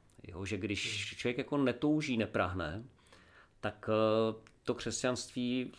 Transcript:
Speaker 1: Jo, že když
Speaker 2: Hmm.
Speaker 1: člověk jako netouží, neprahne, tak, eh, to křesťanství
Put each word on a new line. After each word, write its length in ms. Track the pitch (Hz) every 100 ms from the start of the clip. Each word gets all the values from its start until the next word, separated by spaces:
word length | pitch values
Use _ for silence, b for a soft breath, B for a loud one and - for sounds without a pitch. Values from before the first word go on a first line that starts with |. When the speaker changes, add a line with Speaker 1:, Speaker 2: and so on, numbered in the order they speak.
| _ - -
Speaker 1:
Jo, 180 | 87 98
že 120 | 104
když 520 | 101 98 113 104 -
Speaker 2:
Hmm. 60 | -
Speaker 1:
člověk 200 | 120 123
jako 200 | 131 147
netouží, 600 | 131 120 147 156 147 117
neprahne, 640 | 101 110 90 90 78 92 127 - b b b b b b
tak, 300 | 104 - -
eh, 600 | 110 110 110 113 110 - -
to 100 | - 120
křesťanství 960 | 120 104 131 123 - 127 123 127 123